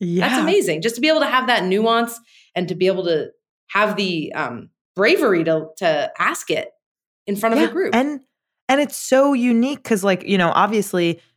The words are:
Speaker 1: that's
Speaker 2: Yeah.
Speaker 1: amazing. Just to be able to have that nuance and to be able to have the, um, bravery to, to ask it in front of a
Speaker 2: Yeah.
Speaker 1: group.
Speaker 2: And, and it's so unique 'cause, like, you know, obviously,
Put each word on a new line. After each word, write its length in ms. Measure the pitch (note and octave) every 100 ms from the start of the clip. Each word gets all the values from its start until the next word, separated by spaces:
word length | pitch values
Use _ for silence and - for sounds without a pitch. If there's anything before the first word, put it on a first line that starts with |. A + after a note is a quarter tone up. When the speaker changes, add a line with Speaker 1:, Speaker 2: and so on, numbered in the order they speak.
Speaker 1:
that's 0 |
Speaker 2:
Yeah. 420 | F3 F3 G#3+ C4
Speaker 1:
amazing. 400 | D#4 G4+ G#3 D#3
Just 120 | G#3+ A#3
to 40 |
be 80 | D4+
able 120 | D#4
to 60 | G#3+
have 200 | B3+ A#3
that 180 | A3+
nuance 540 | F#3 G3 A3 A#3 A#3 - _ _ _
and 140 | F3+ F3
to 60 |
be 120 | F3+ F#3
able 180 | F#3
to 260 | F3+ D#3 B2 _ _ _ -
have 280 | G3 G#3 G3
the, 360 | G3 E3 C#3
um, 360 | C#3+ C3 A#2 - _ _
bravery 500 | - A3 F#4 C4 F3
to, 220 | D#3+ D#3+ D#3 -
to 320 | F3 D3+ C3+ -
ask 320 | F#3 E4 -
it 200 | C#3 - _ _ _ _ _ -
in 100 | G3+
front 180 | A3+
of 60 | A#3+
a 40 |
Speaker 2:
Yeah. 60 | -
Speaker 1:
group. 240 | E4+ G4
Speaker 2:
And, 260 | A3+ C#4 C#4+ _ _ _ _ -
and 120 | C4+
it's 160 | C#4 -
so 360 | - C4 C#4+
unique 500 | C4+ B3 A#3 B3+ D4
'cause, 200 | - G#3+
like, 180 | G3 F#3 -
you 100 | F#3+
know, 120 | E3+
obviously, 640 | - G3+ G#3+ G3 F#3 E3+ E3 _